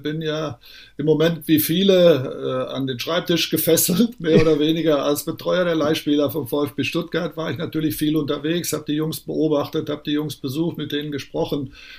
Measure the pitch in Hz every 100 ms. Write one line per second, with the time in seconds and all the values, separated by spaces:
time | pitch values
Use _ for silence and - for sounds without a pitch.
0 | 143 156 156 151 156 - - - - -
1 | 151 156 165 165 - 156 - 165 196 185
2 | 175 143 131 147 135 127 131 131 135 120
3 | - 175 170 165 - - - 165 - 180
4 | 233 - 160 160 160 151 151 160 160 143
5 | 143 147 - 160 170 175 175 160 151 156
6 | - 147 143 156 127 147 147 - 127 165
7 | 170 160 165 160 165 127 160 156 156 -
8 | 151 156 143 147 147 170 160 156 - 147
9 | 156 - - 147 156 143 139 160 - 147
10 | - 147 151 131 139 135 170 - 147 147
11 | 151 143 - 151 160 147 131 - -